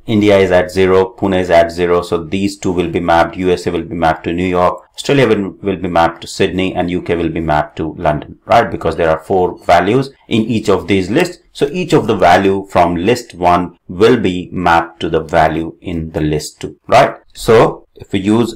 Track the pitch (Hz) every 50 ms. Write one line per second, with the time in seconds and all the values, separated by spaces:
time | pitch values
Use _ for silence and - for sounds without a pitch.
0 | - - 117 104 101 104 98 98 95 90 90 90 90 - - 95 95 92 92 95
1 | 95 92 - - 101 98 95 92 92 87 85 85 82 82 82 87 90 87 87 87
2 | 82 - 87 85 82 78 87 95 98 98 - - - 98 90 87 87 80 80 92
3 | 87 85 85 85 85 82 - 90 92 90 87 87 - - 87 82 82 80 85 85
4 | 82 82 87 - - 95 85 85 92 92 90 90 90 87 - - - _ _ -
5 | - - 143 139 131 110 110 101 98 90 - - - 98 95 82 92 90 85 85
6 | 82 80 - - - - - - 101 92 85 92 95 92 85 90 90 87 87 87
7 | 85 - 87 82 85 80 78 82 82 80 76 76 73 - - - 80 78 - -
8 | 87 78 76 73 - - - - _ - 101 117 - - - - - 82 80 90
9 | 85 80 78 80 - - 98 92 90 87 82 - - - 87 85 90 95 113 135
10 | 135 135 - _ _ - - 117 110 120 120 107 - 104 95 90 82 98 101 98
11 | 92 90 110 156 180 175 - - _ _ _ - 143 143 - 180 180 156 165 135
12 | 110 107 110 95 92 85 90 92 98 98 98 98 95 - - 95 87 85 87 85
13 | 87 107 123 123 - - - 85 87 87 87 90 90 87 - _ _ - 92 87
14 | 107 117 127 113 98 95 90 90 87 - - 92 87 87 82 82 - - - -
15 | 95 82 80 80 80 80 87 82 78 80 80 80 82 82 - _ - 92 85 82
16 | 80 80 80 - 78 76 76 76 151 - - - - - - _ _ - 107 120
17 | - - - - _ _ _ - - - 113 113 147 165 - - - _ _ -
18 | - - - 98 92 101 107 113 117 113 -